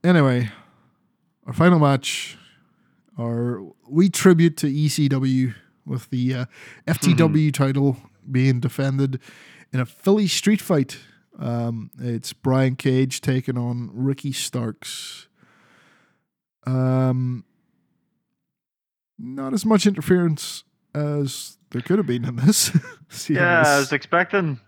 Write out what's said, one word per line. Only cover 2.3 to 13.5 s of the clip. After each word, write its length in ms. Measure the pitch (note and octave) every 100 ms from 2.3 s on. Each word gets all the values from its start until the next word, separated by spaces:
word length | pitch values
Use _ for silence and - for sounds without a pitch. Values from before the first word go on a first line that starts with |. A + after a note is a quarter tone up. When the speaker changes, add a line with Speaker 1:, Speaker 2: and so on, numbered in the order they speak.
| - - _ _ _ _ _ _ -
Speaker 1:
our 420 | A#2 A#2 A#2+ A#2 F2+ _ _
wee 200 | D3 F#3+
tribute 460 | - F#3+ F3 E3 D#3
to 100 | D3
E 200 | C#3+ D3+
C 200 | D3 C#3+
W 460 | C3+ C3 C3 C3 G#2 _ _
with 240 | - B2+ -
the, 240 | B2+ B2+
uh, 100 | B2+ B2 - - - -
F 140 | E3
T 140 | F3+
W 360 | E3 E3 D3+ D#3
Speaker 2:
Mm-hmm. 140 | C#3
Speaker 1:
title 320 | C3+ C3+ C#3 B2+ - _ -
being 300 | B2+ C3+ B2
defended 580 | A#2+ - C#3 C3+ C#3 C3 - - - - _
in 80 | C3
a 60 | B2+
Philly 420 | _ - G#3+ G3
street 320 | - - G#3+
fight. 380 | - D#3+ C3+ - - _ _ -
Um, 540 | B2+ A#2+ A#2 A2+ G#2+ -
it's 340 | A#2+ A#2 -
Brian 440 | - C3+ C3 C3 C3
Cage 440 | C3+ C3 C3 -
taking 380 | - C3 B2+